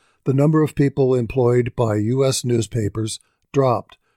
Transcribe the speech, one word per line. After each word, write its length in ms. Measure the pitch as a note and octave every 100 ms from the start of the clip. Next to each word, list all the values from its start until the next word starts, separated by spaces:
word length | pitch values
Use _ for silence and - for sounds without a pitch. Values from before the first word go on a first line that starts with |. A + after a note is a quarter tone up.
| _ _
the 100 | -
number 300 | C3+ D3+ D#3
of 100 | D3+
people 400 | - C#3 - C3
employed 640 | B2+ A2 C3 A#2+ B2 A#2+ -
by 220 | A2+ G#2
U 280 | G#2+ C3 C3+
S 180 | B2+
newspapers 760 | B2 A#2+ A2 A#2+ G#2 A2 A2 - _ _ _
dropped 460 | C#3 C3 G#2+ - _ _